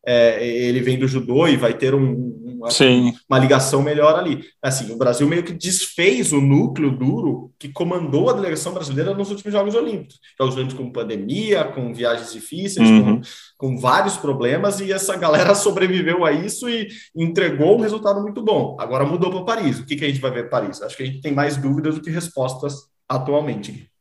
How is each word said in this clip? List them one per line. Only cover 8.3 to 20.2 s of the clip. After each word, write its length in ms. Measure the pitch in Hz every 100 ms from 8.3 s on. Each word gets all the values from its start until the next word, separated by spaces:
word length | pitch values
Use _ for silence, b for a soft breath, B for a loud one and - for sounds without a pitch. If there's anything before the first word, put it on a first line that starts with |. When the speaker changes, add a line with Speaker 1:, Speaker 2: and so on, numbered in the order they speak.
Speaker 1:
delegação 400 | 214 190 156 175
brasileira 400 | 185 147 135 170
nos 160 | 196 196
últimos 220 | 202 208
Jogos 220 | 208 202
Olímpicos. 460 | 226 233 202 - b b _
Jogos 160 | 131
Olímpicos 300 | 123 131 -
com 80 | 120
pandemia, 720 | 123 110 104 101 170 220 190
com 300 | 147 139 120
viagens 380 | 113 120 117 -
difíceis, 560 | 110 - 160 196 - 113
Speaker 2:
Uhum. 320 | 110 104 113 B B B _
Speaker 1:
com, 140 | 135
com 80 | 127
vários 400 | 127 160 196 190
problemas, 600 | 147 123 120 156 202 190
e 120 | 190
essa 240 | 190 196 185
galera 380 | 170 151 180
<laughs> 20 | 202
sobreviveu 680 | 214 185 180 185 156 175 165
a 40 |
isso 380 | 151 202 - 247
e 200 | 233 208 B B 165
entregou 600 | 165 165 175 139 156 226
um 20 |
resultado 400 | 220 214 208 202
muito 220 | 208 208
bom. 340 | 220 170 120 -
Agora 280 | 113 131 143
mudou 240 | 175 180
pra 260 | 185 180 226
Paris. 240 | 160 110
O 60 | -
que 100 | 147
que 80 |
a 40 | 151
gente 120 | 135